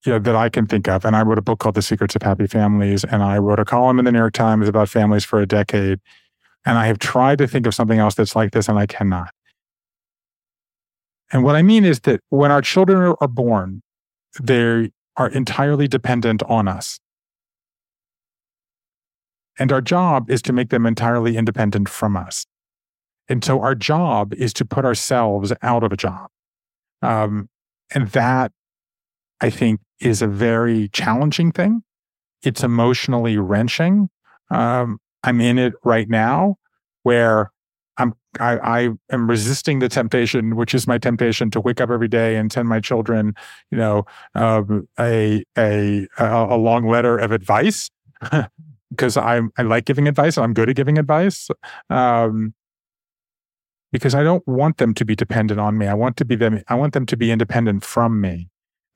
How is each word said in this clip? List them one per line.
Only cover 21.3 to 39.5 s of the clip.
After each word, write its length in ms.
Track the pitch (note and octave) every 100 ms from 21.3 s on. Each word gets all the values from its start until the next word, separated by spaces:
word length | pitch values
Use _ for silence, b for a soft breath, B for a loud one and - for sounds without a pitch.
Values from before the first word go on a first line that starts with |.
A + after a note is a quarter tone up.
| A2+
independent 520 | A2+ G#2+ G#2+ G2+ G2+
from 280 | - G#2+ G2
us. 300 | F2 - - _ _ _ _ _ _ _ _
And 160 | B2+
so 160 | - C3
our 140 | A#2
job 600 | C3 G2+ D#3 F3 G#2 G#2
is 180 | - B2
to 100 | -
put 200 | A2+ -
ourselves 680 | C3 A2 - B2+ A2+ G2+ G2 A#2+
out 200 | A#2+ A#2+
of 100 | A2
a 40 | G2
job. 320 | - F2+ - _ _ _ _ _ _ _
Um, 460 | B2 A2+ G#2+ G#2 G2+ _ _ _ _
and 140 | C#3 A2
that, 440 | C3+ A#2+ C3 B2 _ _ _ _ _ _ _ _ _
I 100 | A#2
think, 300 | - A#2+ G#2+ _ _
is 220 | B2 G#2+
a 40 | A2
very 640 | G2 A#2 A2+ A#2 A2+ G#2
challenging 640 | - - A2+ D3+ D3 E3+
thing. 300 | - F#3 A3+ - _ _ _ _ _
It's 200 | C3+ A#2
emotionally 760 | B2+ A#2 A#2 B2 - B2 A#2 G#2
wrenching. 720 | F#2+ G#2 A#2 - E3 G3+ F#3+ _ b b _
Um, 480 | A#2+ A#2 B2 A#2+ A2 _ _
I'm 160 | - A#2+
in 180 | A#2+ B2
it 140 | B2 -
right 240 | A#2+ A2+ G#2+
now 480 | A2+ A2 D3 G3 G3 _ _ _ _
where 480 | B2 A#2+ A#2 A2 G#2 _ _ _ _ -
I'm, 180 | B2 A2 _ -
I, 200 | A#2+ A#2
I 300 | A#2 A#2 A#2+ A2 _
am 180 | B2+ A#2
resisting 480 | A#2 G#2